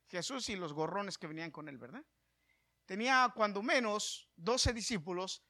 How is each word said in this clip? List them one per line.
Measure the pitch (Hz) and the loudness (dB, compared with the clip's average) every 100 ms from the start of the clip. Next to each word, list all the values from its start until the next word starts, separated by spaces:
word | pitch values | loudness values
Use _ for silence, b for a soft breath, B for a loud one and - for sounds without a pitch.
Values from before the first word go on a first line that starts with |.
| _ | _
Jesús | 180 165 262 - | -6 -4 -4 -4
y | 196 | -4
los | 170 | -4
gorrones | 147 160 190 202 - | -2 -2 -2 -4 -6
que | 165 | -8
venían | 156 165 | -8 -8
con | 156 151 | -10 -12
él, | 135 | -12
¿verdad? | 123 208 320 _ _ _ _ _ _ _ - | -14 -16 -18 _ _ _ _ _ _ _ -8
Tenía | 190 240 262 247 - | -2 4 6 6 4
cuando | 208 202 | 2 2
menos | 233 294 226 208 - - - - | 2 4 4 0 -2 -6 -12 -6
doce | 170 247 247 | 0 4 4
discípulos, | 233 196 214 156 180 185 - _ | 2 0 -2 -2 -2 -2 -6 _